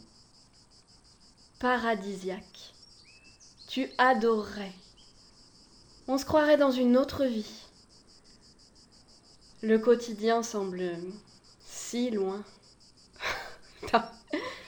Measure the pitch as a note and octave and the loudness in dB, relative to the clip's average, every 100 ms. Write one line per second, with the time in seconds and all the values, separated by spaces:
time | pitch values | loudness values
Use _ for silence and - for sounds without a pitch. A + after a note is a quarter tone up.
0 | - - - - - _ _ - _ - | -18 -20 -20 -20 -20 _ _ -20 _ -20
1 | - - - _ - - B3+ B3 A#3 G#3 | -20 -20 -20 _ -20 -4 0 0 0 -2
2 | G3+ F#3 F#3 G#3 - - - - - - | -4 -8 -8 -10 -12 -20 -20 -20 -20 -20
3 | - - - - - - - B3+ C4+ - | -20 -20 -20 -20 -20 -20 -8 -6 -4 2
4 | B3+ A3+ A#3 G#3+ G#3 G#3 F#3+ - - - | 4 4 2 0 -2 -10 -12 -14 -20 -20
5 | - - - - - - - - - - | -20 -20 -20 -20 -20 -20 -20 -20 -20 -14
6 | - C4+ - D#4 D4 C#4+ C#4 B3+ B3 B3 | -4 -2 2 4 6 6 4 4 4 4
7 | C#4+ - C4 A3 G#3 - - - - - | 2 0 -2 -2 -8 -14 -20 -20 -20 -20
8 | _ - - - - - - - - - | _ -20 -20 -20 -20 -20 -20 -20 -20 -20
9 | - - _ - - - A3 A3 B3 A#3 | -20 -20 _ -20 -20 -6 2 4 6 4
10 | A#3 G#3 A3 A#3 A3+ G#3 F#3+ F3+ F3+ E3+ | 2 -2 0 2 0 -4 -4 -4 -4 -6
11 | F3+ G#3+ - - - - - - - A#3+ | -10 -14 -18 -20 -20 -20 -18 -14 -8 -4
12 | B3 G#3+ F#3+ G3+ - - _ _ - _ | -2 -2 -2 -4 -12 -20 _ _ -20 _
13 | - - - - - - - - - - | -20 -10 -8 -8 -10 -18 -20 -16 -2 0
14 | - - - E4 B4+ - | -2 -14 -8 -8 -8 -12